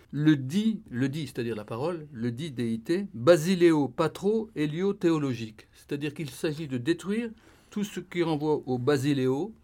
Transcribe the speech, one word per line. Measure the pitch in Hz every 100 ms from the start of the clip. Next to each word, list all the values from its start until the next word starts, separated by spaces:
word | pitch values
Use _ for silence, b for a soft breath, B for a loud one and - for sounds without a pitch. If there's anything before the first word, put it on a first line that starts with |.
| b
le | 139 151 147
dit, | 127 185 220 196 -
le | 120 139
dit, | 147 135
c'est-à-dire | - 117 107
la | 104
parole, | 117 156 170 147
le | 131 120
dit | 120 165
déité, | 123 117 113 - 175 202
basileo | 113 123 175 160 185 170 156 131
patro | - 156 - 190 220 220 147
elio | 151 156 196
théologique. | 202 175 160 143 120 110 - -
C'est-à-dire | - - 143 147
qu'il | - 151
s'agit | - 165 147 156
de | 127
détruire | 123 170 175 214 240 220 b b b
tout | 208
ce | 202 -
qui | 180 175
renvoie | 165 151 156 143 -
au | 127
basileo, | 123 147 139 139 127 135 202 220